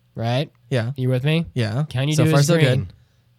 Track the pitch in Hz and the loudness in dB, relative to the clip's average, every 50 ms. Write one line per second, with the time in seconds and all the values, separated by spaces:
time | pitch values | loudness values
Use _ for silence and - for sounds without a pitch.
0 | _ _ _ - 113 117 123 135 156 - _ _ _ _ 139 117 110 120 143 - | _ _ _ -6 -4 -2 -2 -2 -4 -6 _ _ _ _ -2 -2 -2 -4 -4 -4
1 | 127 127 127 127 131 151 156 165 165 - - 131 113 104 110 135 156 - - 127 | -2 -2 0 0 0 0 0 0 -2 -4 -4 -4 -2 -2 -2 -4 -4 -4 -4 -4
2 | 135 151 151 151 - - - 143 143 151 170 165 151 123 110 101 95 - - _ | -2 0 0 2 2 4 4 4 4 4 4 4 4 2 2 0 -2 -6 -12 _
3 | _ _ _ _ _ _ _ | _ _ _ _ _ _ _